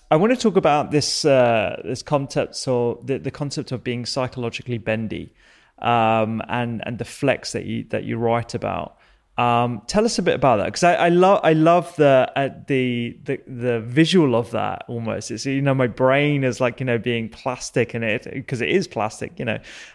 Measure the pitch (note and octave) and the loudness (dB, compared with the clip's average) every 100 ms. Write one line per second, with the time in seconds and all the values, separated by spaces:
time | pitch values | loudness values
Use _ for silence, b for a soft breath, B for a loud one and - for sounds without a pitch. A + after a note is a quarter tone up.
0 | - D#3 G#3+ B3+ A3+ F#3 E3 D3 G#2 D3 | 0 2 4 2 2 2 4 2 2 0
1 | C#3 - D#3 C3+ A#2+ A2+ F#2+ - F2+ B2 | 0 0 4 6 6 4 0 -4 -8 -8
2 | - D3 C#3 D3+ A2 - - B2 A#2+ - | -2 -2 -2 -4 -4 -4 -2 0 0 -2
3 | B2 C3+ C3+ - C#3+ D#3 - B2 B2+ A#2+ | -4 -6 -6 -8 -8 -8 -8 -8 -6 -6
4 | A#2 - B2+ B2+ A#2 - - A#2 G#2+ A2 | -6 -4 -4 -4 -8 -8 -8 -6 -2 -2
5 | A2 G2 - _ b b b b A#2 A#2+ | -4 -8 -12 _ b b b b 0 2
6 | A2 A2+ A2 A2+ - A#2+ A#2+ A2+ - A2+ | 4 2 0 -2 -4 -4 -4 -6 -8 -8
7 | A2+ - C#3 A#2 - - F2 A2+ A2+ G#2 | -10 -4 -2 -2 -4 -8 -6 -8 -6 -6
8 | G2 A2+ A#2 A#2 A#2 A#2+ G2+ F2 E2 _ | -4 -2 0 0 -2 -6 -6 -6 -8 _
9 | b b b - A#2+ A#2+ A#2+ A2+ - G3 | b b b -2 2 2 0 -4 -4 0
10 | A3+ - E3+ - C3+ A2 F#2+ G#2 F3 F3 | 0 0 0 2 4 2 0 2 2 4
11 | F3 F3 F#3 G3 D#3+ D#3+ D#3+ F3 F3 - | 4 6 6 4 4 4 6 4 2 2
12 | D3 C3 B2+ - C#3 - - C3+ B2+ A#2+ | 6 6 4 0 -4 -6 -4 -2 0 -2
13 | A#2+ - - C3 - B2 B2 A#2 A2+ B2+ | -6 -8 -8 -8 -10 -6 -4 -4 0 2
14 | D#3+ F3+ D3 A2+ A#2+ A2 G#2 F#2 - A#2+ | 4 4 4 2 0 -4 -4 -6 -8 -8
15 | A2+ G2+ - A2+ C3+ C3+ C#3 C3+ B2+ - | -6 -6 -6 -8 -4 -2 0 2 0 2
16 | C3 C3+ D3 C#3+ C3 - B2+ A#2 B2+ A#2+ | 2 4 2 0 0 0 -2 -2 -2 -2
17 | A2 A#2 A2+ - C3+ B2 - C3+ A2+ A#2+ | -2 -4 -6 -8 -8 -6 -4 -2 -2 -2
18 | A2+ G#2+ - B2 - A#2+ F2 F3+ - - | -2 -4 -6 -12 -8 -4 0 0 0 -4
19 | G#2+ - - - B2 G#2+ - B B | -4 -6 -12 -8 -6 -6 -10 B B